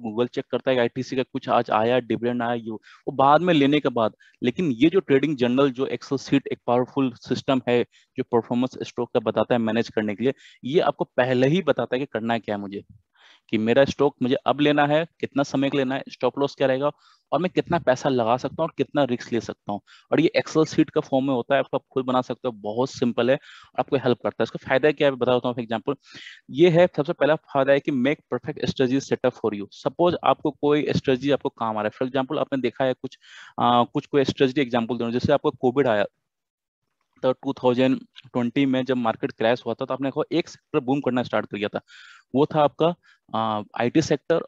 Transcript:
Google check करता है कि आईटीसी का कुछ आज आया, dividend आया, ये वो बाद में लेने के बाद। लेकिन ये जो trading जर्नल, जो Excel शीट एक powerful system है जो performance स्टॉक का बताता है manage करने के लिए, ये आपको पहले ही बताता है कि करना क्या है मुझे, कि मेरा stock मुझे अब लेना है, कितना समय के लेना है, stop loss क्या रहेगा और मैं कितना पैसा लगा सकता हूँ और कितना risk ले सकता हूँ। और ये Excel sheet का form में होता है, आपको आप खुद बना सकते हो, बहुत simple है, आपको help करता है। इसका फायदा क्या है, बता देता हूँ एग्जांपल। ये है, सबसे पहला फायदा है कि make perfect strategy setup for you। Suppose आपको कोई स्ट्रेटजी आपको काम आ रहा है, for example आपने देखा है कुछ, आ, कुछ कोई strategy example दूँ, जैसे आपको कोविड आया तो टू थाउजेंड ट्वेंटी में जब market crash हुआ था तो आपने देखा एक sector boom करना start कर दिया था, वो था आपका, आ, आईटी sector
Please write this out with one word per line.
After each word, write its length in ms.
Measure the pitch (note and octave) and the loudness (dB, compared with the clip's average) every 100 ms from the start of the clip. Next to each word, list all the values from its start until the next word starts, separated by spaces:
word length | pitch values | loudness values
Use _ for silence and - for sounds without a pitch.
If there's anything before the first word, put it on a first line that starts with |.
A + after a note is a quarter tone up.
| A#2 | -6
Google 240 | G#2+ B2 | -4 -4
check 120 | - - | -4 -6
करता 200 | B2 C3+ | -4 0
है 60 | C3 | 0
कि 40 | |
आईटीसी 360 | A#2 - B2 C3 | 0 -2 -6 -4
का 60 | |
कुछ 260 | B2+ C3+ - | -4 -6 0
आज 220 | A#2 A#2+ | 0 2
आया, 280 | G#2+ A2+ B2+ | 0 2 0
dividend 420 | A#2 A2 A#2 B2 | 0 -2 -2 -2
आया, 120 | A#2 | -4
ये 160 | A#2+ A2+ | -4 -6
वो 420 | G#2+ - - - | -12 -14 -16 -6
बाद 300 | C3+ C3+ D3+ | 2 6 6
में 120 | F3+ | 6
लेने 260 | D#3+ C#3 D3 | 4 4 2
के 80 | C#3+ | 0
बाद। 240 | A#2+ G#2+ - _ - | 0 0 -2 _ -6
लेकिन 280 | A#2+ B2 F3+ | -2 0 -2
ये 160 | A2+ D3+ | 2 2
जो 120 | F#3 | 2
trading 360 | - C#3 C#3+ C#3 | 2 2 2 0
जर्नल, 340 | A#2+ B2 C#3 | 0 2 2
जो 180 | B2 C3+ | 0 -4
Excel 300 | A#2+ - C3+ | -6 -6 -6
शीट 260 | - C#3 - | 0 0 0
एक 120 | B2 - | -6 -2
powerful 460 | B2 B2+ - C3 A#2 | 0 0 -2 -2 -4
system 420 | - A#2+ - C3 A#2+ | -6 -4 -2 -2 2
है 140 | A#2+ A2+ _ _ - | 0 0 _ _ -12
जो 60 | C3 | -2
performance 460 | A#2+ A2 A#2+ B2+ - | -2 0 -2 -4 -6
स्टॉक 300 | - - A#2+ | -10 -8 -4
का 60 | B2 | -2
बताता 340 | A2 A2 G#2+ | 0 0 0
है 60 | A#2+ | 0
manage 280 | A2+ A2 A2+ | 0 -2 -2
करने 260 | - G#2+ | -2 -4
के 100 | G2+ | -2
लिए, 80 | A#2 C3+ - _ | -4 -4 -10 _
ये 160 | B2+ D#3 | -2 0
आपको 240 | - - - | 0 -2 -4
पहले 420 | - B2 B2+ C3 | 0 0 2 2
ही 140 | F3 | 2
बताता 340 | D#3 C3 A#2 B2+ | 0 -2 -2 -4
है 40 | |
कि 60 | C#3 | -4
करना 260 | A2+ A2+ A#2 | -6 -4 -4
क्या 160 | - | -4
है 60 | G#2 | -6
मुझे, 220 | G2+ G2+ - - _ _ _ _ _ | -6 -12 -14 -20 _ _ _ _ _
कि 100 | A2+ | -2
मेरा 260 | A2 A#2+ | 2 4
stock 300 | C#3 - C#3+ - | 4 2 0 0
मुझे 120 | B2 C3 - | -2 -2 0
अब 140 | C3 | 2
लेना 260 | D3 D3 D3 | 2 2 2
है, 180 | D3+ E3+ _ | 2 -2 _
कितना 220 | A2+ - | -6 -4
समय 280 | C#3+ C#3 C#3 | -2 -2 -2
के 60 | C#3 | -2
लेना 160 | C3 | -2
है, 80 | C3+ - | -4 -10
stop 280 | - B2+ C3 | -4 -4 -2
loss 160 | C#3 | -4
क्या 120 | - C3+ | 0 0
रहेगा 220 | C3 C#3+ - _ _ - | 0 -2 -6 _ _ -4
और 80 | C#3+ | -2
मैं 100 | F3+ | -2
कितना 280 | - - F3 | -2 -2 0
पैसा 300 | B2+ B2+ D3+ | 0 0 0
लगा 280 | B2+ A2 B2 | 0 2 0
सकता 260 | C3+ C3 | -2 -6
हूँ 60 | D#3+ | -6
और 40 | - | -4
कितना 280 | C3+ D3+ | -4 0
risk 280 | C3+ A#2+ - | 0 -2 -4
ले 80 | A#2 | -4
सकता 320 | - - - | -4 -10 -8
हूँ। 80 | G2+ - - - | -10 -10 -20 -4
और 80 | C3 | 0
ये 100 | D#3+ - | 2 0
Excel 280 | - D#3 D#3+ | 0 0 0
sheet 220 | - D#3 | 0 0
का 100 | - | -2
form 260 | D3 C3+ C3+ | -2 -2 -2
में 80 | |
होता 200 | C3 A#2 | -2 0
है, 60 | C#3 | -2
आपको 160 | C3 C3+ | 0 -6
आप 80 | - | -6
खुद 120 | - | -6
बना 160 | B2+ B2+ | -2 0
सकते 280 | B2+ B2 B2+ | -2 -4 -8
हो, 40 | |
बहुत 380 | A2 G#2 A2 C3+ | -8 -6 -2 -4
simple 400 | - A#2+ A#2 A#2+ | -2 -2 0 0
है, 80 | C#3 - - - - | 0 -4 -20 -10 -6
आपको 180 | B2 C#3 | -2 0
help 220 | B2+ A#2+ | 0 0
करता 200 | G#2 - | -2 -4
है। 20 | |
इसका 220 | A#2 - - | -4 -6 -2
फायदा 240 | C3 D3 | 2 2
क्या 160 | D3 C#3+ | 2 0
है, 60 | |
बता 200 | C3 A#2+ | 0 0
देता 140 | B2 B2+ | 0 0
हूँ 80 | A#2+ | -6
एग्जांपल। 360 | A2+ A2+ - C#3 _ - - - - | -6 -6 -6 -8 _ -20 -20 -20 -8
ये 200 | C3 F3 | 2 4
है, 160 | E3 F3+ - | 6 4 2
सबसे 160 | D3 | -4
पहला 220 | E3+ C#3 | 0 0
फायदा 380 | D#3 - C#3 C3+ | 0 -2 0 2
है 80 | C#3 | 2
कि 120 | D3+ C#3 | 0 0
make 180 | B2 D#3 - | 0 -2 -4
perfect 300 | - - D3 - | -8 -6 -6 -4
strategy 360 | - C3 C3+ - | 0 0 0 -2
setup 320 | B2+ B2+ - | -2 -2 -2
for 140 | A2+ G#2 | -4 -4
you। 100 | G2 | -10
Suppose 440 | - C#3 B2+ F3 D#3+ | -8 -6 0 0 0
आपको 260 | - - D#3 | 0 0 -2
कोई 340 | - D3 D3 C#3 - | -2 0 0 0 -2
स्ट्रेटजी 340 | - C3 C3+ | 0 0 0
आपको 180 | C3+ C#3 | 0 -2
काम 300 | - A2+ G#2+ | -4 -4 -2
आ 40 | |
रहा 80 | G#2+ | -4
है, 60 | - | -2
for 140 | C3 | -4
example 260 | C3 C3 D3+ | -2 -2 -4
आपने 200 | C3+ C3+ | -4 -2
देखा 240 | B2 - | -4 -2
है 100 | C3 | -2
कुछ, 240 | B2+ C3 - _ - - - | -2 -8 -16 _ -20 -14 -2
आ, 220 | A#2+ B2 | 2 4
कुछ 220 | A#2 D3+ - | 2 -2 -2
कोई 180 | D3 | 0
strategy 360 | C3+ - C#3 C3 | 2 2 0 2
example 360 | B2+ B2 A2+ A#2+ | 0 0 -2 -2
दूँ, 120 | A#2 | -2
जैसे 200 | A#2 - | -2 0
आपको 180 | C#3+ D3+ | 0 0
कोविड 380 | - C3 B2 C3 | -2 0 2 2
आया 160 | G#2+ G2+ _ _ _ _ _ _ _ _ _ _ _ | 2 -2 _ _ _ _ _ _ _ _ _ _ _
तो 80 | C3 | -2
टू 200 | B2+ C#3 | -2 -4
थाउजेंड 460 | C3+ B2+ B2 C3 C3 - - | -2 0 2 2 0 -6 -20
ट्वेंटी 400 | - C3 A#2+ C#3+ C#3 | -10 -4 -2 0 0
में 180 | B2+ | 0
जब 120 | B2+ B2+ | 0 -2
market 340 | A#2 A2 C3+ | -2 -2 -6
crash 300 | - A2+ B2 - | -2 0 0 -2
हुआ 80 | |
था 100 | A2+ | -6
तो 100 | C3+ | -6
आपने 140 | C3 C#3 | -6 -6
देखा 140 | D3 C#3+ D#3 | -4 -4 -4
एक 100 | - | -4
sector 320 | - _ D3+ | -10 _ -4
boom 200 | B2 C#3+ | -2 -2
करना 220 | C3 B2 | 0 -2
start 240 | A2 A2 G#2+ | -2 -4 -4
कर 100 | G#2 | -6
दिया 120 | G2+ | -6
था, 120 | - - - - - _ | -6 -12 -20 -20 -20 _
वो 100 | B2+ D3+ | 0 0
था 160 | D#3 | 2
आपका, 320 | D3 - D#3 F3 _ _ _ | 0 2 -2 -2 _ _ _
आ, 280 | A2 A2+ G#2+ G#2 - | -4 -2 -4 -6 -4
आईटी 220 | A#2+ D#3 | 0 0
sector 400 | D3 D3+ - E3 | 0 0 -2 -4